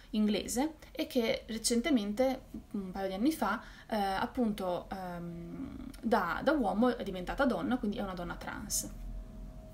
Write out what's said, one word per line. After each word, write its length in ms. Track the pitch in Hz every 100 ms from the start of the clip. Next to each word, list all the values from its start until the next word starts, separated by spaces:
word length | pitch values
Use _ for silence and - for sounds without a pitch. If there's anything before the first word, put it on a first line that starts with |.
| -
inglese 640 | 214 208 202 - 220 302 - -
e 140 | - 320
che 380 | 262 226 - -
recentemente, 960 | 226 - 240 330 262 202 208 262 262 - - -
un 180 | 208 185
paio 180 | 185 196
di 60 |
anni 180 | 190 262
fa, 300 | 320 202 226 - - -
eh, 80 | 220
appunto, 920 | 196 196 240 - 226 208 185 175 -
ehm, 840 | 196 180 175 170 170 170 175 180 - - -
da, 400 | 226 214 170 -
da 100 | 262
uomo 440 | 302 202 190 247 240
è 60 |
diventata 420 | 190 180 180 175
donna, 320 | 277 190 190 254
quindi 220 | 208 202
è 40 |
una 120 | 196
donna 200 | 180 170
trans. 540 | 170 - - - - - - - - - - - - -